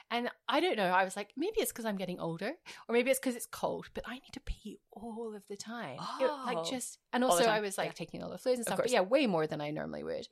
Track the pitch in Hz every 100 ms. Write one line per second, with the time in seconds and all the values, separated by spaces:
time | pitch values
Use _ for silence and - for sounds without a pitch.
0 | - 233 240 - - 277 359 233 185 185
1 | 190 202 208 - 349 440 277 - 226 196
2 | 185 180 170 165 202 339 - - - 233
3 | 240 262 269 240 - - - 170 - -
4 | 190 247 - - - - 214 - _ -
5 | 226 220 233 214 - 202 214 233 175 135
6 | 175 - 269 285 247 254 165 262 - -
7 | _ 240 254 - 233 214 208 190 160 -
8 | 165 175 175 180 254 254 226 190 226 240
9 | 190 269 262 170 156 151 147 151 151 147
10 | 151 165 -